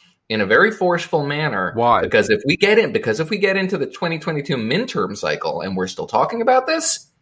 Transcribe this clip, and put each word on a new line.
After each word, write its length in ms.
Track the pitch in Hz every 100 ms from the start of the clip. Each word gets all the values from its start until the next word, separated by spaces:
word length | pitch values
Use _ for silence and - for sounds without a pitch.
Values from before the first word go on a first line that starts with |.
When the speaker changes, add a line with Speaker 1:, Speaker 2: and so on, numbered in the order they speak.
| _ _ -
Speaker 1:
in 120 | 110
a 60 | 190
very 240 | 165 208
forceful 540 | 214 180 175 - 160
manner. 480 | 143 147 156 101 90
Speaker 2:
Why? 280 | 104 120 110
Speaker 1:
Because 280 | 78 110 98
if 120 | 104 135
we 100 | 170
get 220 | 196 220
in, 140 | 175
because 280 | 104 - 110
if 100 | 156
we 80 | 202
get 180 | 196 190
into 220 | 185 185
the 80 | 135
twenty 320 | - 175 165
twenty-two 380 | 170 156 143 135
midterm 600 | 110 160 254 - 95 101
cycle 440 | 78 76 80 78
and 160 | 87 95
we're 100 | 92
still 200 | - -
talking 360 | 110 143 233
about 240 | 226 254 254
this, 400 | 320 320 - - _